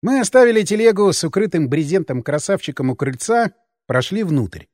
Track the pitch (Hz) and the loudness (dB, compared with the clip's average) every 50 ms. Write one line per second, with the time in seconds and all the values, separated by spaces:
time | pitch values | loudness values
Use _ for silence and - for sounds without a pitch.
0 | - 226 262 269 233 - - 254 254 240 233 220 208 151 208 214 226 226 214 190 | 0 0 0 0 0 2 4 6 6 6 4 2 0 0 0 2 4 2 4 4
1 | 208 196 160 - - 160 - 190 208 202 - 170 156 127 135 156 156 143 170 190 | 2 2 2 0 -4 -4 -2 -2 -2 -2 -2 -2 -2 0 0 -2 -2 0 -2 -2
2 | 160 - 135 127 117 - 143 151 - - - - - - 139 - 135 131 131 - | -2 -2 -6 -6 -4 -4 -4 -4 -2 -2 -4 -4 -4 -8 -8 -4 -4 -4 -2 -2
3 | 160 143 127 127 - - 226 233 233 196 - _ _ _ _ _ _ _ 123 127 | -4 -4 -4 -6 -4 0 0 0 0 0 -4 _ _ _ _ _ _ _ -2 -2
4 | 123 - 190 214 220 175 156 139 113 92 - 80 - _ | -2 -2 -4 -4 -2 0 0 0 -2 -2 -8 -14 -20 _